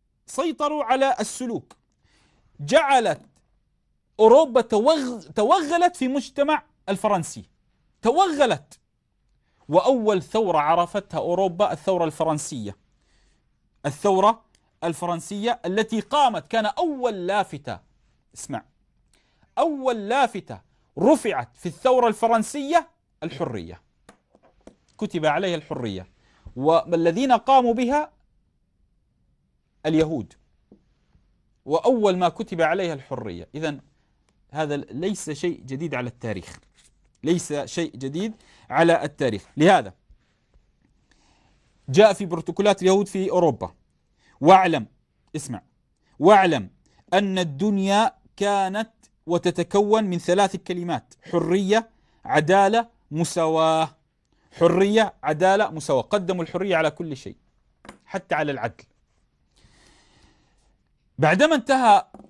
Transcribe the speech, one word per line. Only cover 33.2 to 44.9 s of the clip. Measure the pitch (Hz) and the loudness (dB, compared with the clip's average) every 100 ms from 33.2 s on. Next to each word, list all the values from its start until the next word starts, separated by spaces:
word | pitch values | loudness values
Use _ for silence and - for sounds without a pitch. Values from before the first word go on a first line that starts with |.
| 110 85 - 151 | -10 -12 -14 -8
إذن | 156 147 - _ _ _ _ _ _ | -8 -8 -16 _ _ _ _ _ _
هذا | 147 151 143 | -8 -6 -6
ليس | - 123 190 202 156 | -8 -8 -6 -6 -10
شيء | 147 175 - | -6 -6 -6
جديد | 127 135 165 127 | -10 -8 -6 -6
على | 120 | -8
التاريخ، | - 117 98 - - _ _ _ _ _ _ | -8 -8 -8 -12 -20 _ _ _ _ _ _
ليس | 143 175 - | -2 -2 -2
شيء | 147 - 175 165 123 | -8 -6 -6 -8 -8
جديد | 135 156 220 - _ _ - | -10 -6 -8 -10 _ _ -4
على | 143 170 165 | 2 2 2
التاريخ. | 151 - 131 104 - 143 | -2 -4 -4 -4 -8 2
لهذا | 165 180 98 - _ _ _ _ _ _ _ _ _ _ _ _ _ _ _ _ _ _ - | 4 4 2 -12 _ _ _ _ _ _ _ _ _ _ _ _ _ _ _ _ _ _ 0
جاء | 139 214 | 4 6
في | 185 190 | 4 -4
بروتوكولات | 165 165 165 208 196 | -6 -6 -2 0 2
اليهود | 185 196 202 | 2 2 0
في | 196 190 | -4 -2
أوروبا: | 180 170 113 90 - _ _ _ _ _ _ | 2 2 0 -8 -14 _ _ _ _ _ _
"واعلم"، | 151 190 185 147 107 | 6 6 6 -2 -4